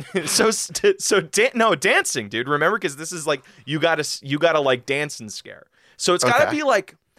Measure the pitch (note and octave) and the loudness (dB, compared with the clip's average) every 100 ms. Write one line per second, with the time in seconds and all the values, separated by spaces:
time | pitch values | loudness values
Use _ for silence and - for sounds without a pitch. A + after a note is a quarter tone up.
0 | - F#3+ D#3 - C#3+ - - D#3+ G3+ G3 | -8 -6 -2 0 2 0 -4 0 0 2
1 | - G#3 E3 - A#3+ A#3+ A3+ E3 F#3+ D#4 | 2 0 0 0 0 2 2 2 2 2
2 | F#4+ C#3 G#2+ G#2+ B2 D3 D#3 G#3+ F3+ C#3 | 0 -4 -6 -4 -2 0 2 0 -4 -6
3 | D#3+ F3 D3 C#3+ - - B2 D3+ D#3+ D#3+ | -10 -8 -4 -4 -4 -20 -8 -2 0 0
4 | D3 - C#3 C#3+ E3 D#3 C#3 B2+ B2 C#3 | -2 -6 -6 0 2 2 2 0 -2 -4
5 | D3 - A2 - - - _ _ _ - | -4 -8 -14 -16 -16 -20 _ _ _ -6
6 | - F3+ B3 A#3+ D4 D4 D4 A3 - - | 0 2 4 4 2 0 0 0 -2 -12
7 | _ | _